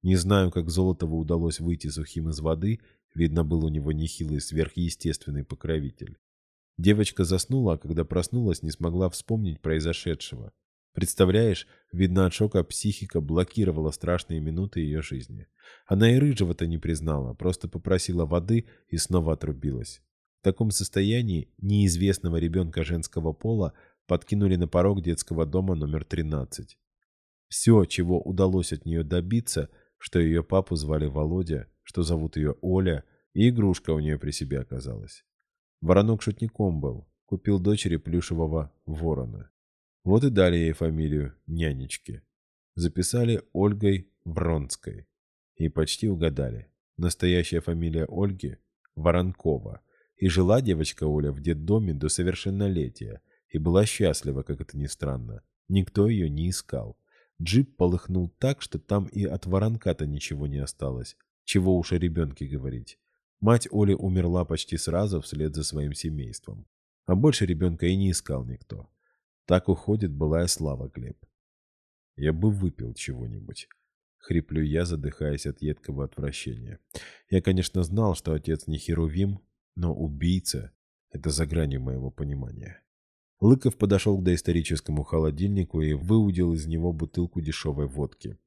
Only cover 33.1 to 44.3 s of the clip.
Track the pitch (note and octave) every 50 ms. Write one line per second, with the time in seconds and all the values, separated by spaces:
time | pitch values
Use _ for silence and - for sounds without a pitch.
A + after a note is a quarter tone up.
33.1 | _ _ _ _ _ - G#2+ B2 B2 A#2 G#2 G2 F2+ - _ - D#2+ D#2 D2+ D2+
34.1 | D2+ C#2+ - D2 D2 - D2+ C2+ C#2 C2+ B1 _ C2 B1+ C2 C2 A#1 G#1+ G1+ -
35.1 | - - _ _ _ _ _ _ _ _ _ _ _ _ - D#2+ F#2 G2 G#2 A2
36.1 | A2+ G#2 - - G2+ - A2+ A2+ _ - G#2+ F#2+ E2+ D2+ C#2 C#2 B1 B1 - _
37.1 | _ _ _ _ G2 F2+ _ G#2 G2+ F#2+ F2+ G#2 G#2+ G#2 - F#2 E2 D#2 - D#2+
38.1 | D#2+ F2 E2+ - F2 E2 E2 D#2 D#2 D#2+ D2+ C#2+ _ _ _ - D#2 D2+ E2 E2
39.1 | D2+ C2+ B1+ A#1 G#1+ G1+ - - _ _ _ _ _ _ _ _ _ _ _ F2+
40.1 | G2 A2+ C3 C#3 A#2 G2 F#2 F2+ F2 E2+ E2 D#2+ D#2 - E2 E2 D#2+ D#2+ D#2 D2+
41.1 | D2 D2 C#2+ C#2 - _ _ - D#2+ E2 E2 D#2 C#2+ C2 C2 C2 - - _ -
42.1 | - - _ _ _ _ _ _ _ _ _ _ _ - E2+ E2+ - F2+ F2 -
43.1 | - A#2+ A#2+ A#2 A#2 G2+ - _ _ F2 G2 G#2 G#2 G#2 G#2+ G2+ G2 F#2 - _
44.1 | _ _ _ E2